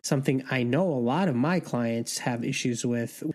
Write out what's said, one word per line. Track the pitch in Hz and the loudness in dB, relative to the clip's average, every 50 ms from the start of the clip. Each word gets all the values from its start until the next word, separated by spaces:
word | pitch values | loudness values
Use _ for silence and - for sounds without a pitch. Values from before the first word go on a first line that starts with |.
| - | -4
something | - 151 139 139 - 135 131 - - | 0 0 2 2 2 0 0 0 -2
I | 135 127 120 | -2 0 2
know | 120 123 151 190 185 | 2 2 2 2 2
a | 151 127 | 2 2
lot | 120 117 131 170 196 180 | 2 2 2 2 2 2
of | 131 | 2
my | 117 123 156 185 175 | 2 2 2 2 0
clients | - - - 123 120 117 117 117 113 - - - | 0 -2 -2 -2 0 0 0 -2 -2 -4 -6 -4
have | - 131 123 117 117 | -2 -2 -2 -2 -2
issues | 123 131 - - 127 120 113 - | -2 -2 -2 -2 -2 -2 0 0
with, | 123 120 120 117 117 - - - 156 156 | 0 0 0 -2 -4 -6 -8 -8 -8 -6